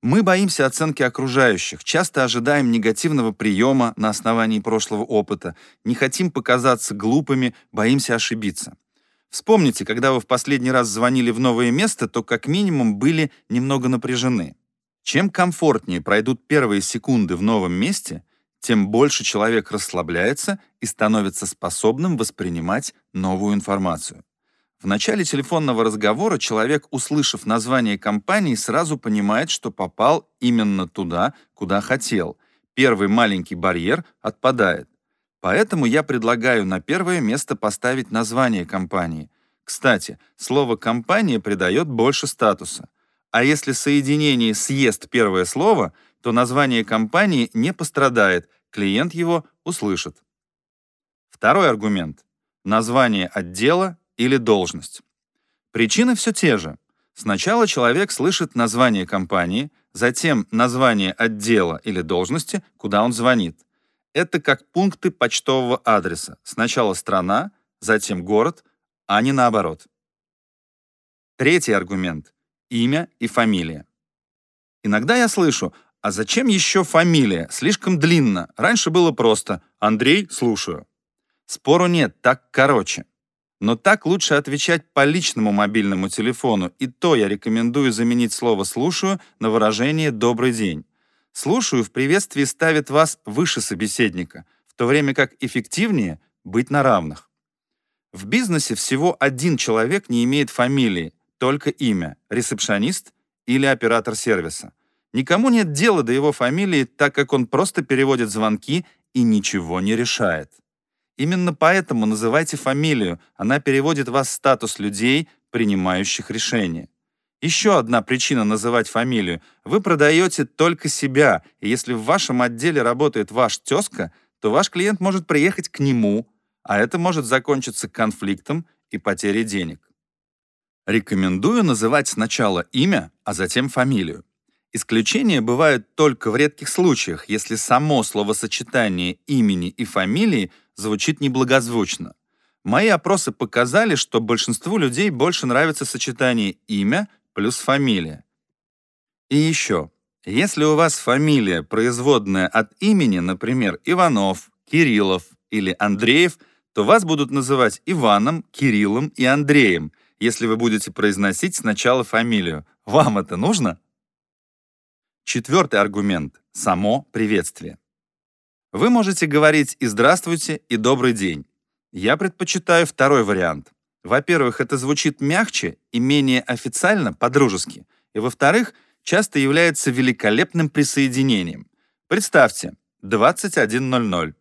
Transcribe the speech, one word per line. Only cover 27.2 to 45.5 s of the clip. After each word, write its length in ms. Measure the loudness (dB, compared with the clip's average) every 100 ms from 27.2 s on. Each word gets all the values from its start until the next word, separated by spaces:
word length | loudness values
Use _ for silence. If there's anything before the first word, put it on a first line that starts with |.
| 0 -2 -2
название 520 | -2 0 0 0 -2
компании, 560 | -2 -4 0 0 0
сразу 440 | -2 -2 -2 -2 -4
понимает, 500 | -2 -2 0 0 -2
что 220 | -4 -6
попал 580 | -6 -8 0 2 2 -2 _
именно 460 | 0 2 0 -2 -4
туда, 460 | -6 -6 -2 -2 -4 _
куда 260 | _ -4 -4
хотел. 560 | -2 -4 -2 -4 -4 -8 _ _ _
Первый 340 | 0 2 4 2
маленький 460 | 2 2 0 -6
барьер 500 | -4 -2 -2 -2 -4 -6 _
отпадает. 680 | -12 -2 -2 2 2 0 -6 _ _ _ _ _
Поэтому 460 | -2 0 0 2 2
я 160 | 2
предлагаю 640 | 0 -2 0 0 2 0 0
на 140 | -4
первое 400 | -2 -4 -2 -2
место 360 | 0 -2 -4 -4
поставить 540 | -4 -2 -2 -2 -4
название 560 | -4 -4 0 0 0 -4
компании. 640 | -6 -4 -4 -4 -8 -12 _ _ _
Кстати, 540 | -14 -4 0 0 -2 -16 _ _
слово 400 | -2 0 0 -2
«компания» 640 | -2 -4 0 0 2 -2
придаёт 480 | -2 -2 0 0 -2
больше 380 | 0 0 0 -6
статуса. 640 | 0 0 0 -6 -14 -16 _ _ _ _
А 140 | 0
если 280 | 2 0 -2
соединение 840 | -4 0 0 2 0 2 2 0
«съест» 540 | 0 -2 0 0 0 -4
первое 360 | 0 2 2
слово, 480 | -2